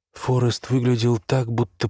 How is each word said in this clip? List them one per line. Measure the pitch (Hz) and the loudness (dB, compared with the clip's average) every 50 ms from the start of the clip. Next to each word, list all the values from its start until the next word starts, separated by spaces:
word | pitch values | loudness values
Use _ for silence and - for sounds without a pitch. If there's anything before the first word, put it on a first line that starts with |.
| _ _ | _ _
Форест | - - - - 127 123 120 117 - - - - | -16 -8 -2 0 0 2 2 0 0 -2 -4 -2
выглядел | 127 131 120 123 123 110 113 120 120 - | -2 0 2 2 2 2 2 0 0 0
так, | - - 135 131 120 113 | 0 0 0 0 0 -2
будто | 117 117 117 - _ - - 110 | -2 -2 -2 -2 _ -6 -6 -6